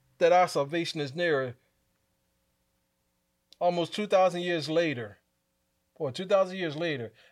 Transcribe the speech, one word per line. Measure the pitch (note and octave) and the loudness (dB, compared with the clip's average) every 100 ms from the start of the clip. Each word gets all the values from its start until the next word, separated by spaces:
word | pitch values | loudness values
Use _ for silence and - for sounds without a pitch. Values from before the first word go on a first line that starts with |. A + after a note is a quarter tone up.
| _ _ | _ _
that | E3+ | 4
our | F3 F3 | 6 4
salvation | D#3+ C#3+ E3+ E3 D#3+ | 2 -2 -2 -4 -6
is | C#3+ | -6
nearer, | D3+ F3 C#3+ B2+ A#2+ _ _ _ _ _ _ _ _ _ _ _ _ _ _ _ _ _ _ _ - | -4 0 0 -2 -8 _ _ _ _ _ _ _ _ _ _ _ _ _ _ _ _ _ _ _ -2
almost | F3 F3 E3 | 0 0 -2
two | - G#3 | -4 0
thousand | G3 F#3 F3 | 4 4 2
years | F3 E3+ C#3+ | -2 -2 -2
later, | D#3+ E3 B2 G#2+ - _ _ _ _ _ _ _ - | 0 0 -2 -8 -14 _ _ _ _ _ _ _ -8
or | D3 | -8
two | B2 F#3 | -6 0
thousand | G3 F#3+ F#3+ | 2 2 -2
years | E3+ D3 | -6 -4
later, | E3+ C#3 A2+ - _ | -4 -4 -8 -14 _